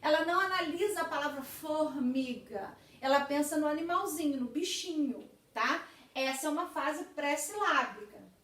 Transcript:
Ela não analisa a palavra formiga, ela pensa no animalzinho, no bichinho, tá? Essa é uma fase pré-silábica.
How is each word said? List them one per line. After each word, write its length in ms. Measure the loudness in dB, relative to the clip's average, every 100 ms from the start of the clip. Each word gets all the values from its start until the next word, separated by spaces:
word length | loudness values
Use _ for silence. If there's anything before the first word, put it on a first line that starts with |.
Ela 240 | 6 4 4
não 140 | 2
analisa 600 | 2 0 0 0 0 2
a 40 | 0
palavra 360 | 0 -2 -4
formiga, 1300 | -10 -10 -4 0 0 2 0 2 0 -4 -8 -8 -8 -12 -20 -6
ela 220 | 4 4
pensa 360 | 4 0 2 2
no 100 | 2
animalzinho, 720 | 0 0 0 0 0 0 0
no 80 | -2
bichinho, 800 | -2 -2 -4 -4 0 0 -2 -10 -20 _
tá? 300 | -2 0 0 -4 -18 -12 -2
Essa 320 | -2 0 -2
é 20 |
uma 180 | -2 -2
fase 360 | -2 -2 -2 -6
pré-silábica. 1160 | -4 0 0 -2 0 2 2 2 -4 -16 -16 -20 -20